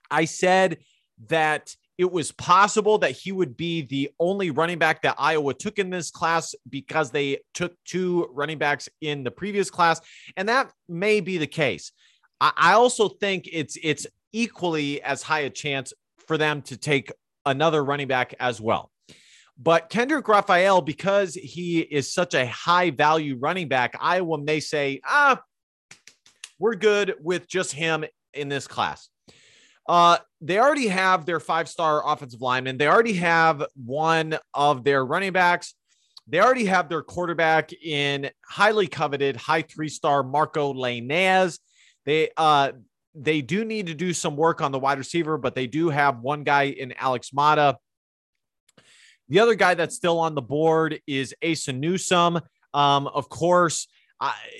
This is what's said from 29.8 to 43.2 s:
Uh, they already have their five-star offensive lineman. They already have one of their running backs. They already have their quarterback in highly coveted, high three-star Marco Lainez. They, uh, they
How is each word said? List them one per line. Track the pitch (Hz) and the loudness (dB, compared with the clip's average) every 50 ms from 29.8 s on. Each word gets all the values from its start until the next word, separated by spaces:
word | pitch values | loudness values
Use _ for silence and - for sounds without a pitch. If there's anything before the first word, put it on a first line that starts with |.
| _ - | _ 0
Uh, | 170 175 175 170 170 - - _ _ _ | 4 6 6 6 6 4 0 _ _ _
they | 165 143 180 208 | -6 -2 0 2
already | 247 285 302 285 254 208 | 4 4 2 2 0 0
have | 180 190 190 190 185 175 147 175 | 0 0 2 2 2 0 0 -2
their | 170 156 | -4 -4
five-star | - - 165 160 165 - - - 170 156 151 151 - | -4 -2 -2 -2 -2 -4 -4 -2 0 0 2 0 0
offensive | 147 151 - 147 123 120 110 | -2 -4 -4 -6 -10 -12 -6
lineman. | 127 123 123 131 127 131 131 127 | -2 0 0 0 -2 -4 -2 0
They | 147 151 | 2 4
already | 175 226 233 233 202 | 6 4 4 2 0
have | 175 175 170 170 165 160 160 156 143 147 - - | 0 2 2 4 4 4 4 2 0 -4 -8 -8
one | 139 123 113 131 151 156 160 165 160 160 156 156 - - _ - | -12 -12 -8 -6 -2 0 2 2 2 0 -2 -4 -8 -8 _ -2
of | 135 143 147 147 127 117 | 2 2 2 2 2 2
their | 143 139 135 131 | 2 2 2 2
running | 123 151 185 196 190 175 | 0 -2 -2 -2 0 2
backs. | 185 180 175 175 170 - - - _ _ _ _ _ _ _ _ - _ 113 | 2 4 4 2 2 -2 -8 -20 _ _ _ _ _ _ _ _ -20 _ -4
They | 127 170 | 2 4
already | 208 247 262 254 220 | 4 4 4 4 2
have | 185 185 180 175 143 | 2 2 2 0 0
their | 165 156 131 | -4 -6 -6
quarterback | - - 175 180 170 170 151 165 160 160 156 156 - 175 | -8 -8 -6 -4 -4 0 2 2 4 4 4 2 -2 -6
in | - 151 165 151 143 143 143 143 139 139 - - _ _ | -14 -10 -6 -4 -2 -2 -2 -2 -2 -6 -8 -12 _ _
highly | - - 156 202 214 220 214 196 151 | -12 -2 2 2 4 4 2 0 -2
coveted, | - 147 160 143 139 139 139 139 123 | -2 -4 -4 -4 -2 -2 -2 -2 -2
high | 117 - - 160 165 | -4 -4 -2 -2 -2
three-star | 156 - - 160 156 147 - - - 151 143 139 131 | -2 -4 -8 -10 -8 -8 -8 -4 0 2 2 2 0
Marco | 127 135 147 156 147 - 160 143 143 131 | 0 -2 -2 -2 0 -2 -2 -4 -2 -4
Lainez. | 127 127 123 120 120 117 127 147 175 190 190 185 190 185 175 - - _ _ _ _ _ _ _ _ _ | -4 -4 -4 -4 -6 -6 -4 -2 0 2 4 4 4 2 2 -2 -6 _ _ _ _ _ _ _ _ _
They, | 139 151 156 156 - - | -2 0 0 0 0 0
uh, | - 160 151 151 143 139 135 - 127 - _ _ _ _ _ _ | 2 4 4 4 4 4 2 -2 -8 -16 _ _ _ _ _ _
they | 160 | -6